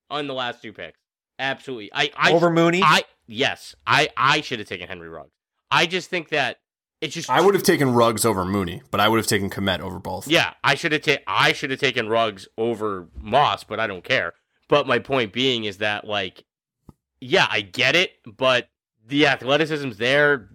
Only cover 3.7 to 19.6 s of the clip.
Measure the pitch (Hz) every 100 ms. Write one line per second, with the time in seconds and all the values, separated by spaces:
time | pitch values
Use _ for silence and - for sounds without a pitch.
3.7 | - - 131 151 - 127 156 143 120 104
4.7 | 95 87 92 82 82 71 _ _ _ -
5.7 | 143 170 180 - 180 156 151 127 - _
6.7 | _ _ - 156 160 - 131 185 196 -
7.7 | 160 135 120 117 110 117 98 90 101 90
8.7 | 82 - 101 104 113 104 107 95 - 98
9.7 | 90 92 92 - 92 135 160 98 - 120
10.7 | 139 165 151 156 139 - 101 147 160 143
11.7 | 131 139 120 107 113 113 98 95 - 117
12.7 | 110 107 95 82 - 107 123 131 101 -
13.7 | 104 110 92 85 131 87 - _ _ -
14.7 | 147 135 120 - 135 113 113 135 120 107
15.7 | 92 107 104 - 104 95 - - _ _
16.7 | _ _ - _ _ 123 180 143 107 98
17.7 | 120 123 165 180 _ - 101 131 123 117
18.7 | _ _ _ 110 143 147 131 120 143